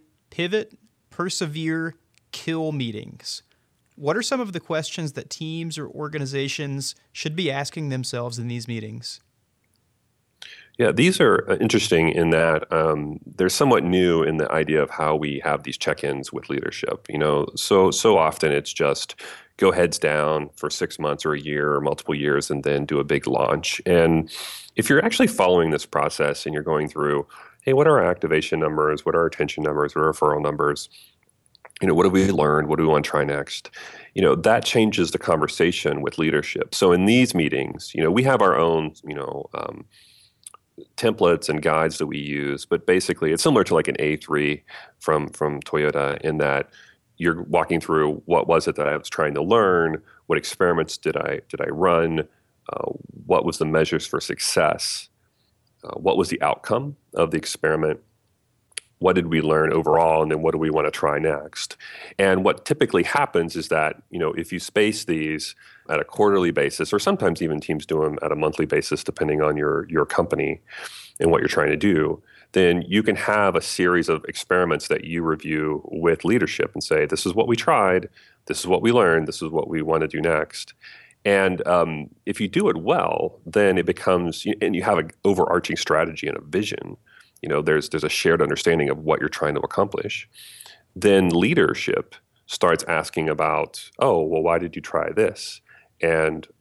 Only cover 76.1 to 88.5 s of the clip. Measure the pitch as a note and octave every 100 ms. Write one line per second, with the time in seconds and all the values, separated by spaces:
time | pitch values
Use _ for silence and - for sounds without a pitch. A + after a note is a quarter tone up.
76.1 | D#2+ E2+ A#2+ F2 - - - - D#2 D2+
77.1 | D#2+ F#2+ F2+ A2+ A2+ - D3 G2 F#2 F2+
78.1 | - _ _ - E2 F2 F#2 G#2 A#2+ F#2+
79.1 | E2 D2+ - E2 D#2+ D2 D#2 D#2 D#2+ D#2
80.1 | D#2 D#2 D#2 D#2 - - _ - - -
81.1 | _ - G2 F#2+ F2+ - F2 E2 D#2 D2
82.1 | - - G2+ G2+ E3 G3+ E2 E2 E3 E2+
83.1 | D#2 D#2+ - - G#2 G2+ F#2 E2+ F#2 -
84.1 | F#2 F2 D#2 G2 - F#2 F2+ G#2 F#2+ D#2+
85.1 | - - F#2 F2 F2 - E2+ - D#2 E2
86.1 | D#2 D2+ - D2 F2+ G#2+ - G1+ - _
87.1 | _ _ _ D#2 D2 D2+ D#2 - D#2+ D2+
88.1 | - E2+ E2 D#2